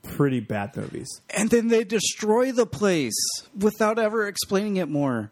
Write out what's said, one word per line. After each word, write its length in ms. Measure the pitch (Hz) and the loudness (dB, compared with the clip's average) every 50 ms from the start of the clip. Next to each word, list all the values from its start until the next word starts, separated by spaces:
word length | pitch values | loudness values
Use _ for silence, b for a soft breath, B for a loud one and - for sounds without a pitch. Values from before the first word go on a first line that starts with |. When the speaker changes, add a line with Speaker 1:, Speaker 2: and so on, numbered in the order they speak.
| - - | -12 -12
Speaker 1:
pretty 320 | - - 147 139 131 123 | 0 0 2 2 2 -2
bad 360 | 107 - 110 104 101 98 - | -4 -4 -6 -6 -6 -6 -8
movies. 320 | - 104 - - 113 117 - - - _ _ | -10 -10 -10 -10 -12 -12 -12 -14 -16 _ _
Speaker 2:
And 200 | - 202 208 226 | -4 -2 0 2
then 180 | 233 240 220 233 | 2 2 4 4
they 160 | 233 220 233 | 2 2 2
destroy 680 | 185 220 208 - - - - 214 214 214 233 254 262 | 0 -2 -2 -2 -2 -4 -2 0 2 4 4 4 2
the 140 | 254 240 233 | 2 0 0
place 480 | - - - 208 202 180 160 139 117 104 - - - - - - - _ | 0 0 0 2 2 4 2 2 0 -2 -2 -4 -4 -6 -8 -10 -14 _
without 420 | 202 196 214 208 - 220 214 220 220 | 0 0 0 2 2 0 0 2 2
ever 280 | 226 214 214 233 214 | 0 0 0 0 -2
explaining 500 | 202 190 - - - 208 190 208 214 202 185 | -2 -4 -6 -4 0 0 0 0 2 0 0
it 100 | 180 147 | 0 0
more. 420 | 151 143 143 135 123 117 104 104 | 0 0 0 0 0 -2 -4 -6